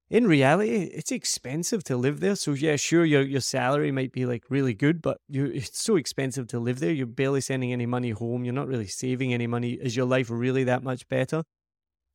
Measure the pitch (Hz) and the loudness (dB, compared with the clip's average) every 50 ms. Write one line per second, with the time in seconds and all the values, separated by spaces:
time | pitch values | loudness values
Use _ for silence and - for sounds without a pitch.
0 | _ _ - 233 247 202 156 139 131 135 156 190 214 220 233 208 165 - - - | _ _ 2 4 6 6 6 6 6 6 6 4 2 2 0 0 -2 -2 -6 -8
1 | - - 254 202 - - - - - 120 139 165 175 - 240 202 - - 131 123 | -6 -6 -6 -4 -4 -4 -6 -6 -6 -6 -6 -4 -2 -2 -4 -4 -2 -2 -2 0
2 | 123 139 147 147 170 196 202 - - 151 143 131 151 160 151 139 - - 160 170 | 0 0 0 0 0 0 0 0 0 -2 -2 0 2 2 2 2 2 2 4 4
3 | 170 160 147 139 139 135 139 131 - - - 131 123 127 143 147 151 147 135 131 | 6 6 4 4 4 2 0 -2 -2 -2 -2 0 0 2 2 2 0 0 0 -2
4 | 135 127 - 127 127 127 123 113 - - 127 139 135 127 107 98 139 147 170 165 | -4 -4 -2 -4 -2 -2 -2 -4 -4 -2 0 0 2 0 0 2 2 2 2 2
5 | - 135 131 - _ - 147 135 143 135 - 131 - - - - - 226 220 165 | 0 -4 -4 -4 _ -6 -4 -2 -2 -2 -4 -6 -8 -8 -8 -6 0 2 2 2
6 | - - - - 135 131 117 139 120 - - 120 117 123 123 131 160 170 165 139 | 2 -2 -4 -2 -4 -2 -4 -6 -6 -4 -4 -2 -2 -2 -2 0 0 0 0 -2
7 | 131 117 120 - 135 135 143 135 - - 135 131 127 123 123 123 120 120 123 123 | -2 -4 -2 -2 0 2 2 0 0 -2 -2 -2 -2 -2 -2 -2 -2 -2 0 -2
8 | 123 120 110 104 117 117 123 123 123 123 120 135 147 127 131 117 107 95 - - | -2 -2 -4 -4 -4 -4 -2 -2 -2 -2 -4 -4 -4 -2 -4 -4 -4 -6 -6 -6
9 | 131 127 127 123 135 127 123 120 120 117 120 120 120 120 123 - 135 127 107 131 | -4 -4 -2 -2 0 0 0 0 0 0 -2 -2 -2 -4 -4 -4 -4 -4 0 0
10 | 127 123 127 131 127 110 117 117 120 131 127 135 131 123 123 127 131 135 127 127 | 2 2 2 2 0 0 -2 -2 0 0 2 2 2 2 0 0 0 -4 -6 -8
11 | - _ 135 127 131 - 156 160 160 - _ _ _ _ _ _ _ _ _ _ | -6 _ -2 -2 -2 0 -2 -4 -4 -6 _ _ _ _ _ _ _ _ _ _
12 | _ _ | _ _